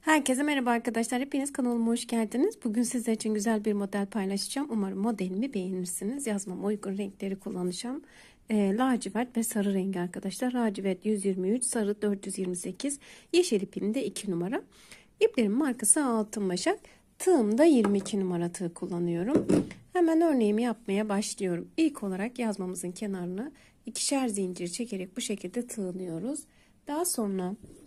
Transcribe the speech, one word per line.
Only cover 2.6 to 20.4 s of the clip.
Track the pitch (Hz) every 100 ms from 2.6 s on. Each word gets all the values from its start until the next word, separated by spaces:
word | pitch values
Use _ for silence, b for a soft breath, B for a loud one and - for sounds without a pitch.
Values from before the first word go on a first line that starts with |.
Bugün | 240 214
sizler | 233 254 226
için | 220 220
güzel | 214 208 220 214
bir |
model | 202 196 202 196
paylaşacağım. | 214 196 196 - 269 285
Umarım | 226 190 190
modelimi | 214 208 185 185 277
beğenirsiniz. | 208 185 185 180 - 202 277 277
Yazmama | 202 190 180 202
uygun | 208 202 196
renkleri | 196 - 196 196
kullanacağım. | 202 185 180 180 240 277 B B B B _
Ee, | 214 196 208
lacivert | 262 233 196 208 247 -
ve |
sarı | 220 220 202
rengi | 196 190 185
arkadaşlar. | 175 - 196 - 254
Lacivert | 247 226 196 196 185 214
yüz | 214 196
yirmi | 190 185
üç, | 240
sarı | 247 240 202 208
dört | 208 196 196
yüz | 190
yirmi | 185 180
sekiz, | 190 190 277 277 B B B
yeşil | 339 349 208
ipim | 196 - 190
de | 233 226
iki | - 202
numara. | 170 175 285 - B B B B _
İplerin | 453 - 214
markası | 226 302 240 208 311 277
Altın | 226 214 - 190
Başak. | 180 - 427 B B _ _
Tığım | - 339 208 233
da |
yirmi | 330 269 202 202
iki | 196 202
numara | 190 175 175
tığ | 175 175
kullanıyorum. | - 175 175 175 170 196 311 - - B B -
Hemen | 359 330 320
örneğimi | 339 269